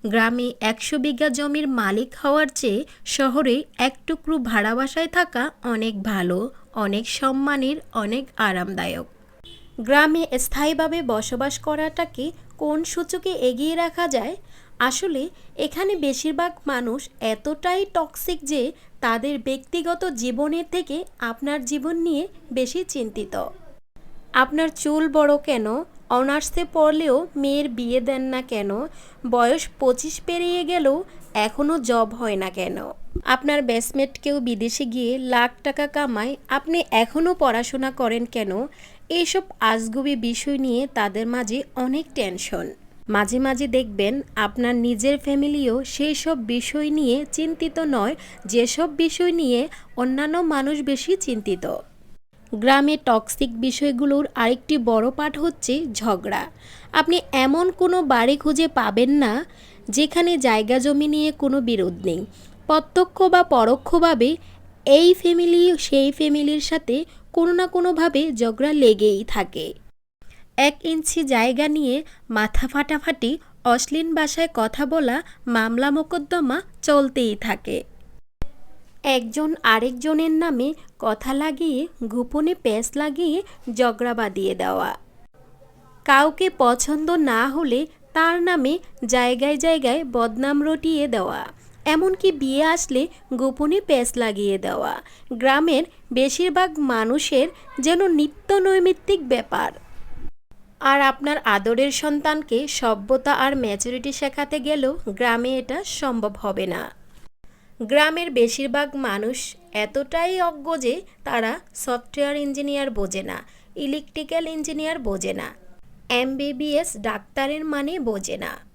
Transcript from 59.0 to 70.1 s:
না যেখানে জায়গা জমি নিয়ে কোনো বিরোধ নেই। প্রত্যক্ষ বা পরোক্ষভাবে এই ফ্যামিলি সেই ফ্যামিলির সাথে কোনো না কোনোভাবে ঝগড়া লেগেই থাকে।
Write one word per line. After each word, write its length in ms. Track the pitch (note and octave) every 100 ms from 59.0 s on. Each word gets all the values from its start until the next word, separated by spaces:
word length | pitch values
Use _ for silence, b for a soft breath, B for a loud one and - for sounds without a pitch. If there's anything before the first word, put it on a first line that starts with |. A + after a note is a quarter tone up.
| B3 C#4+
না 100 | B3 A3+ E4+ B B B -
যেখানে 440 | A3 D4+ F4 F4 E4+ B3+
জায়গা 300 | A3 G#3+ B3+
জমি 240 | C4+ C#4+ D4+
নিয়ে 160 | D4+ D4+ D4+
কোনো 160 | C#4 C#4 A#3+
বিরোধ 260 | A3 F#3 E3+ F#3
নেই। 140 | E3+ G#3 B B B -
প্রত্যক্ষ 500 | D#4 D#4 F#4 F4+ - F#4
বা 80 | F4+ F4+
পরোক্ষভাবে 760 | C4+ A3+ C4+ - E4+ E4 C#4 B3 E4 b b - - -
এই 220 | C#4+ F4
ফ্যামিলি 480 | F4+ F4 E4+ F4 E4+ F4 E4 -
সেই 220 | C#4 C4+ C#4
ফ্যামিলির 440 | D4+ D4 D4 D4+ -
সাথে 260 | D#4+ D#4 B3+ E4 b b
কোনো 200 | - E4+ F4
না 80 | F4+
কোনোভাবে 480 | F4+ F4 D#4+ E4 C#4 D#4 A#3
ঝগড়া 300 | A#3 A3 C#4 D4+
লেগেই 400 | B3 G#3 G#3+ G3 A3+
থাকে। 320 | - F3+ - D#3+ - - _ _